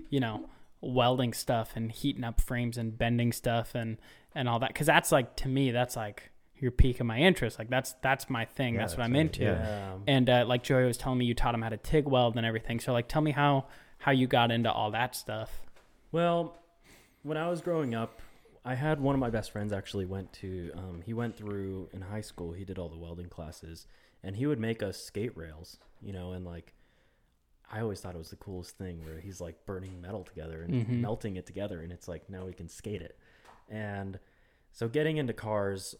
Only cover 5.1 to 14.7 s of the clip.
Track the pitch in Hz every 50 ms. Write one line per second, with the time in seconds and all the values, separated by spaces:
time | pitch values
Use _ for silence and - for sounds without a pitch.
5.1 | 160 139 117 - - - - 135 131 139 139 127 117 123 123 - - 120 107 104
6.1 | - - - - - - - _ _ - 135 123 123 - 135 127 120 - 120 113
7.1 | 110 123 165 190 175 - 123 107 - - 110 117 127 131 127 - - - - 131
8.1 | 135 135 - - 131 117 113 - - - 131 120 117 113 110 98 - - 117 120
9.1 | 127 151 - - - - 123 104 90 - - 107 104 101 98 95 95 98 104 143
10.1 | 139 131 123 131 123 123 117 117 123 120 - - 135 127 127 123 117 - - 131
11.1 | 127 123 123 120 117 - - 120 117 113 113 113 110 - - - 160 156 143 143
12.1 | 131 127 123 117 110 120 113 113 110 110 - - 117 113 - 135 123 120 120 -
13.1 | - 156 156 156 135 147 143 143 139 135 - - - - - - - - - 143
14.1 | 139 127 127 123 135 120 117 117 117 117 113 113